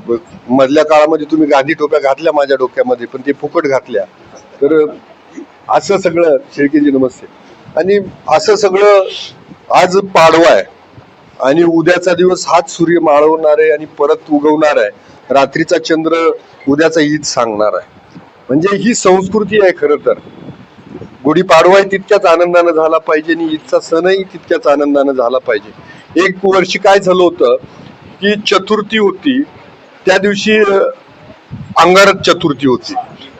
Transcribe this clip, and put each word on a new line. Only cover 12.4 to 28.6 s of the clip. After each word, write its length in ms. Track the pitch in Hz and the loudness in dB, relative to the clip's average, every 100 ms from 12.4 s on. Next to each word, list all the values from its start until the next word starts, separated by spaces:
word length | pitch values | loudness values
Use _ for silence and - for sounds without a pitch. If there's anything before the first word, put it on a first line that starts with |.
| - | 0
हाच 220 | 165 170 | -2 -2
सूर्य 300 | - 165 170 | -4 0 0
माळवणार 540 | 156 147 151 160 156 151 | 2 2 2 2 2 2
आहे 120 | 156 | 2
आणि 140 | 151 | -2
परत 320 | 151 - 147 156 - | -6 -4 -2 -2 -2
उगवणार 440 | 147 151 151 151 131 | -2 0 2 0 0
आहे. 140 | 104 - - - - | -2 -6 -20 -20 -2
रात्रीचा 440 | 135 139 160 165 170 | 0 0 -2 -2 -2
चंद्र 520 | 160 160 160 165 160 156 - - 139 | 0 -2 0 0 0 -2 -10 -10 -4
उद्याचा 320 | 143 160 160 | 0 2 2
ईद 220 | 147 151 | 0 -2
सांगणार 520 | 147 131 113 104 107 | -4 -4 -2 0 -2
आहे. 460 | 90 - - - - - _ - | -2 -8 -18 -20 -20 -20 _ -4
म्हणजे 280 | 143 190 196 | -2 0 -2
ही 180 | 220 | -2
संस्कृती 680 | 233 190 190 190 214 202 214 | 0 2 0 0 -4 -2 2
आहे 100 | 190 | 2
खरं 240 | 170 147 139 | 0 -2 -2
तर. 160 | 123 - - - - - - - - - - - | -2 -4 -8 -20 -20 -20 -20 -20 -20 -20 -20 -6
गुढीपाडवाही 600 | 135 156 185 165 175 196 | -2 0 2 4 6 4
तितक्याच 400 | 196 196 - 208 | 2 -4 -2 0
आनंदानं 480 | 190 165 175 175 170 | 2 2 2 2 2
झाला 260 | 156 160 160 | 0 0 -2
पाहिजे 340 | 170 156 160 | 0 -2 -2
आणि 120 | 165 | -4
ईदचा 360 | 165 151 - 175 | -4 -6 -4 -4
सणही 420 | - 165 180 196 | -2 -2 0 -2
तितक्याच 440 | 185 170 - 165 151 | -4 -14 -6 -2 0
आनंदानं 460 | 143 147 143 139 | 0 0 0 0
झाला 260 | 127 120 127 | 0 -2 -2
पाहिजे. 540 | - 107 104 - - - - 160 | -2 -6 -6 -20 -20 -20 -6 -2
एक 100 | 185 185 | -2 -2
वर्षी 340 | 196 190 180 - | 0 0 -2 -2
काय 200 | 196 202 | 2 2
झालं 240 | 170 180 | 2 2
होतं 340 | 175 170 127 127 - - - - - - | 0 0 0 0 -4 -20 -20 -20 -20 -6
की 140 | 196 | -4
चतुर्थी 640 | 208 208 196 | -4 -2 -2